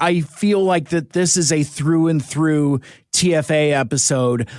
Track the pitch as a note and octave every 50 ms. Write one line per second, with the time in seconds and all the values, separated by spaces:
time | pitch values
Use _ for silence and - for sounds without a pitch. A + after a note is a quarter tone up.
0 | E3 F3 F3 F3 D3+ - - - G#3 G#3 G#3 G3 F#3+ F#3 F3+ E3+ C#3+ - E3+ E3
1 | C#3+ - - F3+ F3+ E3+ - F#3 D#3+ C#3+ E3 D3+ D3 - - - C#3 D#3 E3 D#3+
2 | D#3+ E3 D#3+ D3 B2+ - - D3 D#3+ D#3 D#3 D3+ D3 C#3+ C#3+ C3+ - - - -
3 | _ _ - - F3 F3+ E3 D#3 D3 - D#3 D3+ D3+ D3 D3 C#3 C3 A2 D3+ B2+
4 | - - C#3+ C3 B2+ B2 B2 A#2+ A2+ - -